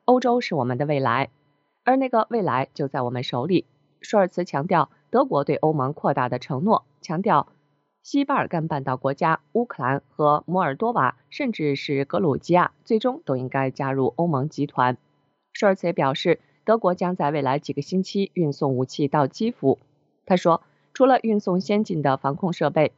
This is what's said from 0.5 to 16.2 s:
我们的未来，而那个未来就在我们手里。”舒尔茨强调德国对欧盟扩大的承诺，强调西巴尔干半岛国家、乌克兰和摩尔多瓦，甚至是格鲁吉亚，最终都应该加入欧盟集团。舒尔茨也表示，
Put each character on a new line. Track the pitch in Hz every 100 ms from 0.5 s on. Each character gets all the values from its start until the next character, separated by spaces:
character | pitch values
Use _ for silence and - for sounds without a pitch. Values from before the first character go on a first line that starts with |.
| 165
我 |
们 | 123 127
的 | 147
未 | 143
来， | 131 120 139 _ _ _ _ _
而 | -
那 | 262 262
个 | 233 220
未 | 233
来 | 175 123 135
就 | - 139
在 | 143
我 | 123
们 | 127
手 | 127 127 143
里。” | 175 - _ _ _
舒 | - 214
尔 | 185
茨 | -
强 | 175 147 170
调 | 175 139 _ _
德 | 233
国 | 269 156
对 | 139
欧 | 143 156
盟 | 156 131
扩 | 147 185
大 | 143 127
的 | 123
承 | - 131
诺， | 190 208 - _
强 | - 165
调 | 208 156 - _ _ _ _ _
西 | - 277
巴 | 277 262
尔 | 131
干 | - 160
半 | 147
岛 | 135 127
国 | 135
家、 | 143 165 160 -
乌 | 220
克 | 240 -
兰 | 127 139 -
和 | - 147 151 -
摩 | 175
尔 | 165 135
多 | 226
瓦， | 226 127 - _
甚 | - 277
至 | 214 151
是 | 139 - 139
格 | 139 180
鲁 | 180 127
吉 | -
亚， | 175 170 -
最 | - 220
终 | 254 277
都 | - 131
应 | 127
该 | 135 135
加 | 131 135
入 | 135 131
欧 | - 175
盟 | 143 147
集 | -
团。 | 143 - 127 127 _ _ _ _ _
舒 | - 208
尔 |
茨 | 190 175
也 |
表 | - 139
示， | 147